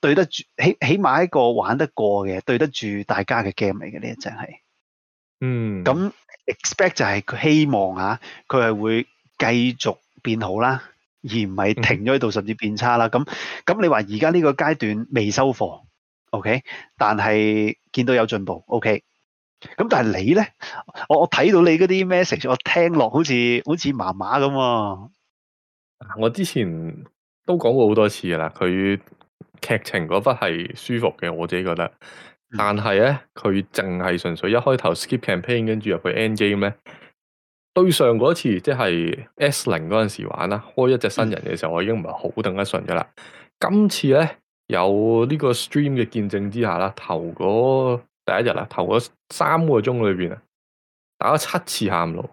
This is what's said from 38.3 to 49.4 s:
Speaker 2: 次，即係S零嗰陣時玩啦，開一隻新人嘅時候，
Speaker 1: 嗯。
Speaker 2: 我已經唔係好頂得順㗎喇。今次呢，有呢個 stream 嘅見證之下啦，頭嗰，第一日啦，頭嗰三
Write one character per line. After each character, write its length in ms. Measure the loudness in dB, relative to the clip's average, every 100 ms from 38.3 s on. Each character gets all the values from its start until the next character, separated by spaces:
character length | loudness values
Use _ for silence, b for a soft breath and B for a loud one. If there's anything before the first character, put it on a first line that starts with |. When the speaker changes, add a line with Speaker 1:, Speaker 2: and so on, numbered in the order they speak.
Speaker 2:
次， 260 | 2 0 0
即 100 | 0
係 560 | 0 0 0 -2 -4 -12 -2
S 340 | -2 0 -2
零 180 | -2 0
嗰 160 | 0
陣 40 | 0
時 160 | -4 -10
玩 200 | -6 -4
啦， 120 | -4 -4 0
開 140 | 2
一 80 | 2
隻 100 | 0
新 220 | 0 -2
人 120 | -2 -6
嘅 100 | -6
時 80 | -2
候， 60 |
Speaker 1:
嗯。 20 |
Speaker 2:
我 80 | -2
已 40 | -2
經 100 | -2
唔 60 |
係 100 | -6
好 160 | -8 -8
頂 260 | -4 -4
得 100 | -4
順 200 | -4 -4
㗎 100 | -4
喇。 120 | -4 -4 -14 B B B _
今 300 | 0 4 2
次 200 | 2 2
呢， 220 | 4 2 -2 _ _ _
有 560 | 0 2 2 4 2 2
呢 80 | 0
個 120 | 0
stream 400 | 0 -2 0 0
嘅 120 | 0 -2
見 220 | -2 -4
證 220 | -4 -4
之 100 | -2
下 160 | -2 0
啦， 160 | -2
頭 280 | -6 -6 -6 -6
嗰， 640 | -2 0 2 4 2 0 -2 -6 _ -2
第 60 |
一 140 | 0 0
日 60 |
啦， 140 | -2 -4
頭 180 | -4 0
嗰 220 | 0 -2 _ _
三 360 | -4